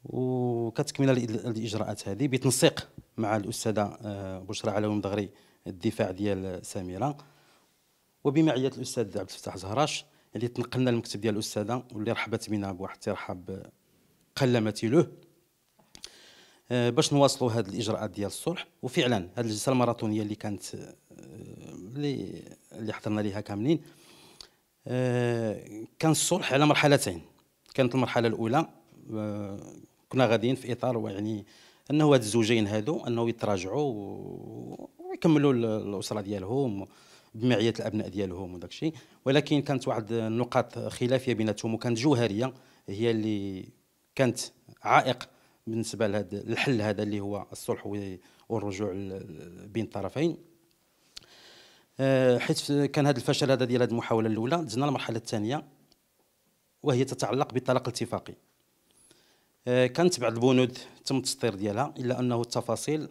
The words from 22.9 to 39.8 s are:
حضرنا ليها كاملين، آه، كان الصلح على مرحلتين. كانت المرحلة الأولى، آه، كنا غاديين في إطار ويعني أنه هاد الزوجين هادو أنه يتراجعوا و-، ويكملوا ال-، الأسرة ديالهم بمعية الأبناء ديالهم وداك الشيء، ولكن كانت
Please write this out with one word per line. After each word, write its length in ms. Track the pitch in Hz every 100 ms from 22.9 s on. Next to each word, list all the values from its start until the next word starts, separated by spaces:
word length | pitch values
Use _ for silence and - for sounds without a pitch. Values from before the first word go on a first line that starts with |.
حضرنا 280 | - 113 107
ليها 200 | 104 98
كاملين، 400 | 101 101 120 156 - - - - - - - _ _ _ -
آه، 800 | 127 127 123 120 117 113 101 - 104 113 _
كان 120 | 160
الصلح 420 | 151 - 180 -
على 140 | 131 151
مرحلتين. 560 | 143 151 143 - 87 - _ _ _ _
كانت 200 | - 127
المرحلة 340 | 135 120 123 117
الأولى، 400 | 110 110 139 170 - _ - -
آه، 460 | 107 107 104 101 98 - - - _ _
كنا 180 | 123 120
غاديين 280 | 113 117
في 180 | 131 120
إطار 260 | 117 123 120
ويعني 480 | 107 98 107 107 101 - - _ -
أنه 240 | 147 151
هاد 60 | 135
الزوجين 460 | 107 117 107 117 101
هادو 400 | 107 107 165 -
أنه 220 | 117 117
يتراجعوا 640 | 113 104 98 92 123 147
و-، 960 | 107 98 98 95 90 - 113 120 - - _
ويكملوا 540 | 349 381 175 151 143
ال-، 120 | 123
الأسرة 560 | 113 107 98 98 - 104
ديالهم 640 | 101 101 95 131 131 98 95 - - - _
بمعية 400 | 110 123 110 113 110
الأبناء 280 | 113 107 92
ديالهم 460 | 95 95 87 92
وداك 160 | 90 87
الشيء، 240 | - 160 160 - -
ولكن 380 | 131 139 147 147
كانت 260 | 143 135